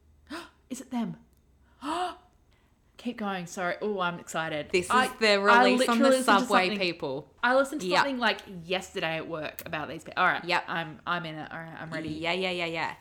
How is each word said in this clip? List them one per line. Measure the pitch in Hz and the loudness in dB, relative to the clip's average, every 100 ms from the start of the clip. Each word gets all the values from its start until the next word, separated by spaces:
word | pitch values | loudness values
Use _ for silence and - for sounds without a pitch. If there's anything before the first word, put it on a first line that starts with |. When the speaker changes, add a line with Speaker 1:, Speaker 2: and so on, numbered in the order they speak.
| _ _ - | _ _ -16
Speaker 1:
<gasps> | 330 339 _ - | -16 -16 _ -14
Is | 247 | -14
it | - | -8
them? | 247 208 165 _ _ _ _ _ _ | -6 -4 -8 _ _ _ _ _ _
<gasps> | 277 339 359 - _ _ _ _ _ _ _ _ | -8 -4 -4 -8 _ _ _ _ _ _ _ _
Keep | 247 240 | -10 -6
going. | 202 190 170 | -6 -6 -8
Sorry. | - 180 - | -6 -4 -2
Oh, | 214 196 | -4 -2
I'm | 175 170 | -2 -4
excited. | - 170 160 151 147 | -8 -6 -4 -4 -2
Speaker 2:
This | 185 175 | -2 2
is | |
Speaker 1:
I, | 240 254 - | 2 2 2
Speaker 2:
the | 220 | 4
Speaker 1:
I | 202 202 233 | 4 6 8
Speaker 2:
release | 247 247 254 | 8 6 4
on | 233 | 4
the | |
Speaker 1:
literally | 269 262 | 6 6
listened | 254 202 | 6 4
to | |
Speaker 2:
subway | 254 208 185 | 6 4 2
Speaker 1:
something, | 208 | 0
Speaker 2:
people. | 185 165 151 135 - _ | -2 -2 -6 -6 -10 _
Speaker 1:
I | 240 262 | 2 2
listened | 269 302 | 2 -2
to | 180 | 0
Speaker 2:
Yep. | 180 | 2
Speaker 1:
something, | 277 254 | 2 2
like, | 233 - - 185 | 0 -2 -6 -12
yesterday | 165 180 190 196 165 160 | -4 -4 -4 -4 -4 -4
at | 151 | -6
work | 160 151 - - | -6 -8 -10 -8
about | 165 147 | -8 -6
these | 156 | -10
people. | - - | -8 0
All | 180 | 2
right. | 143 | 2
Speaker 2:
Yep. | 170 175 - | 0 -2 -2
Speaker 1:
I'm, | 170 156 147 | -6 -6 -10
I'm | - 175 165 | -6 -6 -6
in | |
it. | 156 147 | -10 -12
All | 165 | -12
right. | 165 165 | -14 -14
I'm | 160 | -10
ready. | 165 160 | -8 -8
Speaker 2:
Yeah, | 156 165 | -6 -2
yeah, | 180 185 | -2 -2
yeah, | 180 170 | -4 -4
yeah. | 165 143 - | -4 -6 -8